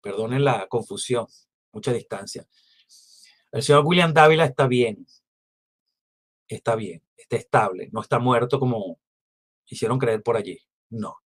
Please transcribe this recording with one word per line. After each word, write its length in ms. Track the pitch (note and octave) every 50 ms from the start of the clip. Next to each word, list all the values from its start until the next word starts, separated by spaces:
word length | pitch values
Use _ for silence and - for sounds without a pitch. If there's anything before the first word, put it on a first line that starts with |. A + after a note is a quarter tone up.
Perdonen 420 | _ G#2 G2 G#2+ A2 A2+ B2+ C3+ C#3+
la 240 | C3+ A#2+ G#2 F#2+
confusión, 600 | - - A#2 G#2 - G2+ F#2+ - - B2+ A#2+ A2 - _ _ _ _ _ _ _ _
mucha 220 | _ G#2+ - C3 B2
distancia. 540 | A2+ - _ - - - - - - - _ _ _ _ _ _ _ _ _ - - _ _ - _ - - _ _ _ _
El 120 | - A#2 B2+
señor 220 | - C#3+ D3 D3
William 280 | D#3 F3+ F3+ E3+ E3 D3+
Dávila 320 | D#3+ D3+ D#3 D#3+ D#3+ E3
está 220 | C#3+ C3+ - C#3+
bien. 380 | B2+ B2 B2 A#2+ A2 G#2 - - _ _ _ _ _ _ _ _ _ _ _ _ _ _ _ _ _ _ _ _ _ _ _ _ _ _ _ _
Está 280 | _ - - _ A#2 A2+
bien, 260 | A2 G#2+ F#2 D#2+ - _ _ _
está 220 | _ - _ -
estable, 500 | A#2 - _ - A#2+ G#2+ G2 F#2 F#2 - - -
no 80 | A2
está 180 | G#2 _ C#3 A#2
muerto 400 | A#2+ B2+ B2 A#2 B2 B2 - C#3
como 400 | C3+ B2+ A#2+ A2 G2+ F#2 - _ _ _ _ _ _ _ _ _ _ _ _ _ _
hicieron 300 | _ A2+ - A#2 A2 B2
creer 240 | C3 C3 A#2 A2 G#2+
por 140 | G#2 A#2+ A2+
allí, 240 | A2 G2+ F#2+ E2+ - _ _ _ _ _ _
no. 300 | A2+ A2+ G#2 - - - _